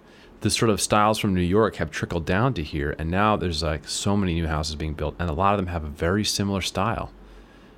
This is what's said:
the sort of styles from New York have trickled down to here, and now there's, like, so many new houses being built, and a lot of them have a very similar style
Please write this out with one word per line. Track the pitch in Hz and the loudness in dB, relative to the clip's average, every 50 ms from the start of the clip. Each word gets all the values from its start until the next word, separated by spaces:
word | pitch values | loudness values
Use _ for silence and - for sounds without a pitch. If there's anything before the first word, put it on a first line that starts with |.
| - - - - - - - - | -16 -20 -20 -20 -20 -20 -8 -4
the | - 107 | -2 0
sort | - - 123 113 | 2 2 4 2
of | 101 92 | 2 2
styles | - - 110 107 104 107 110 107 | 0 2 4 4 4 4 4 2
from | - 107 95 | 2 2 2
New | 90 | 2
York | 90 87 90 107 113 98 - | 2 4 4 4 4 2 2
have | - 87 78 | -2 -6 -6
trickled | - - - - 87 85 80 | -4 -6 -4 -4 -4 -2 -2
down | - 90 95 117 135 120 | 0 0 2 2 0 0
to | 87 78 | -2 -4
here, | - - 80 71 73 73 - | -4 -4 -2 -2 -2 -2 -4
and | 80 80 | -4 -2
now | 85 95 104 107 107 | 0 2 2 2 2
there's, | - - 90 82 76 | 2 0 -2 -2 -2
like, | 87 78 78 76 - - | -2 -2 -2 -4 -4 -8
so | - - - 104 101 104 | -6 -4 0 0 2 2
many | 98 92 82 | 2 2 0
new | 85 82 78 | 0 0 0
houses | 80 76 78 78 78 | 0 -2 -2 -4 -4
being | 76 78 78 73 | -6 -6 -6 -4
built, | 73 78 73 - - | -4 -4 -4 -4 -4
and | 87 87 | -4 -2
a | 76 | 0
lot | 78 95 98 104 | 2 2 2 2
of | 101 | 2
them | 92 87 | 0 -2
have | 87 85 78 | -4 -4 -6
a | 76 | -6
very | 71 - 82 85 95 107 104 | -6 -2 0 0 2 2 0
similar | - - - 101 101 98 95 | 0 -2 -2 -2 -2 -2 -2
style | 90 - - 92 95 113 107 92 90 - - - - - - - - - - - - - - | -2 -2 -2 -2 -2 -2 -2 -4 -6 -8 -12 -16 -20 -20 -20 -20 -20 -20 -20 -20 -20 -20 -20